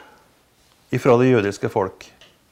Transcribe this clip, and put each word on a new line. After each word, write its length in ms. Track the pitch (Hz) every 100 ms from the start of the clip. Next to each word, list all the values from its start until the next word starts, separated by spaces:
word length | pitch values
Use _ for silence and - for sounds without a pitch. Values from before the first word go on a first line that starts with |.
| - _ _ _ _ _ _ _ -
ifra 240 | 127 139 120
det 140 | 127
jødiske 380 | 123 101 98 -
folk. 320 | 110 92 - - _ - _ _